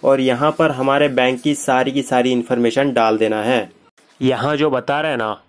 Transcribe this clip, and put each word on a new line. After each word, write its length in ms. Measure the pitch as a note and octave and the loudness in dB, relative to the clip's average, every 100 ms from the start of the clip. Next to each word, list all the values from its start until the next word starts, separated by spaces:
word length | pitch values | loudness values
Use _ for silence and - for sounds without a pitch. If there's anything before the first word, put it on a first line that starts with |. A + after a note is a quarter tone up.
और 180 | C3+ C3+ | 2 2
यहाँ 300 | C3 A#2+ D3+ | 2 0 0
पर 200 | D3+ D#3 | 0 -2
हमारे 360 | C3 C3+ C#3 D3 | 0 0 2 2
बैंक 340 | B2+ B2+ B2+ | 2 0 0
की 120 | D3+ C#3+ | -2 -2
सारी 360 | - B2+ B2+ | 0 0 0
की 100 | C#3 | -2
सारी 300 | C3 B2+ B2 | -2 0 2
इन्फॉर्मेशन 640 | B2 A#2 B2 A#2+ A2+ C#3 | 0 -2 0 0 0 0
डाल 240 | A#2+ A2+ A2 | 2 2 2
देना 240 | A2 G#2+ | 0 -2
है। 260 | G#2+ B2+ F#2+ _ _ _ _ _ | 0 -2 -2 _ _ _ _ _
यहाँ 360 | C3 B2 C3 D3 | -2 0 -2 0
जो 140 | D3+ | 0
बता 300 | B2+ A#2 C#3+ | -2 -2 -2
रहे 100 | D#3 | -2
हैं 60 | B2+ | -4
ना 120 | A2 G2+ | -4 -6